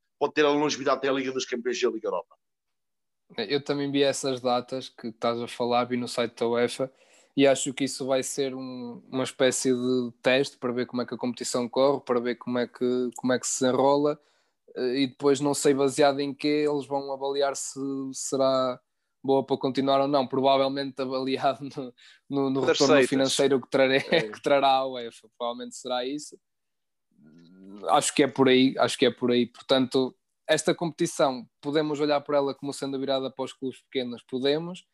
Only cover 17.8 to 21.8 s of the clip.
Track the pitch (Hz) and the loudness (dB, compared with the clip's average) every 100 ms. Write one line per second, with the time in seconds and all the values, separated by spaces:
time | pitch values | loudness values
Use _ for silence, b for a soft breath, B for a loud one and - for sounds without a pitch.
17.8 | 139 135 135 131 - 135 135 131 127 123 | -6 -6 -8 -8 -6 0 2 2 0 -4
18.8 | _ _ _ _ 135 135 127 131 139 131 | _ _ _ _ 0 2 2 -2 -2 0
19.8 | 135 139 139 143 127 131 135 135 135 139 | 2 2 2 0 0 0 2 4 2 -2
20.8 | 139 127 127 131 131 127 135 131 143 147 | -6 -6 -6 -4 -4 -2 -2 -2 -8 -10